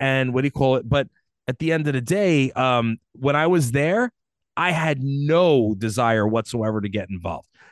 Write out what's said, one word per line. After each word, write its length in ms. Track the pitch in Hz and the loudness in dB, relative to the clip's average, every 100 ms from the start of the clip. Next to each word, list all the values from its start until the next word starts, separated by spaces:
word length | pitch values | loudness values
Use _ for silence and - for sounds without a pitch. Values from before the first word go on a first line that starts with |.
and 340 | 135 135 127 | -2 0 0
what 80 | 123 | -2
do 40 | 139 | -2
you 40 | |
call 240 | - 135 131 | 0 0 0
it? 120 | 113 | 0
But 200 | 143 131 _ _ _ - | -2 -2 _ _ _ -10
at 100 | 127 | -4
the 120 | 160 | -2
end 140 | 160 147 | 0 0
of 60 | |
the 80 | 135 | -2
day, 500 | 117 190 196 156 131 | 0 0 2 2 2
um, 460 | - 131 123 117 113 _ | 0 0 2 0 -2 _
when 220 | - 135 143 | -4 -2 0
I 120 | 160 | 2
was 240 | 180 127 | 2 2
there, 400 | 131 151 202 247 _ _ _ _ - | 0 0 0 -2 _ _ _ _ -4
I 160 | 175 | -2
had 300 | 165 160 143 | 0 -2 -2
no 720 | 135 139 143 165 180 143 107 101 | -2 -2 0 2 4 4 2 0
desire 480 | 110 113 117 110 104 | -4 0 0 2 2
whatsoever 520 | 113 110 117 110 107 | 0 -2 -4 -2 -2
to 60 | 101 | -4
get 200 | 101 92 | -6 -6
involved 400 | 95 85 80 - _ - | -8 -8 -10 -12 _ -20